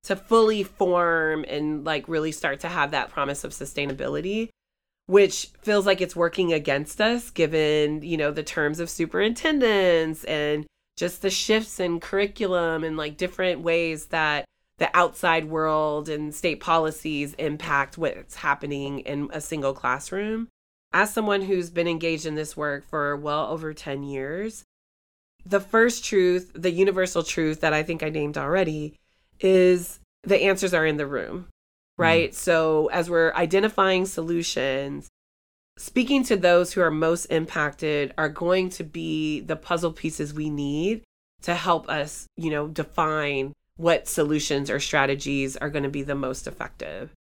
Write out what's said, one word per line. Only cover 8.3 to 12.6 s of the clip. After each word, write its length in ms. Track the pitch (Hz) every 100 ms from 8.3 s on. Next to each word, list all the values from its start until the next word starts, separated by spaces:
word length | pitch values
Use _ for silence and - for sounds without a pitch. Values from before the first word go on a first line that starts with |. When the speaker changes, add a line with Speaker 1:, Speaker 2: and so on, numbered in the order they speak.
Speaker 1:
the 100 | 151
terms 380 | 151 - 147 156
of 100 | 165
superintendents 1300 | - 165 180 208 233 320 294 240 202 185 170 160 156
and 420 | - 151 147 151 151 _ _ -
just 240 | 175 -
the 80 | 196
shifts 500 | 185 - 214 220 -
in 200 | 180 170
curriculum 840 | - 196 202 202 202 180